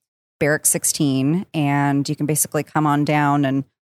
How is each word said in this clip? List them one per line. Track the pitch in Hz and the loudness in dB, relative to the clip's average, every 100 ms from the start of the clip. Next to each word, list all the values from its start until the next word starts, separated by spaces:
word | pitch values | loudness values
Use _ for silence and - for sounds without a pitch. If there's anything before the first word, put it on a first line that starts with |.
| _ _ _ - | _ _ _ -4
Barrack | 143 151 - | 0 0 0
sixteen, | 165 - - 147 135 135 170 - | -2 -4 -2 0 0 0 -2 -4
and | 160 143 143 143 139 143 | -4 0 0 0 0 -2
you | |
can | 151 147 | -4 -2
basically | 151 - 151 | -2 -2 -4
come | 147 160 151 | -4 0 2
on | 147 | 2
down | 147 151 147 143 | 2 2 2 2
and | 139 135 135 _ | 0 -2 -4 _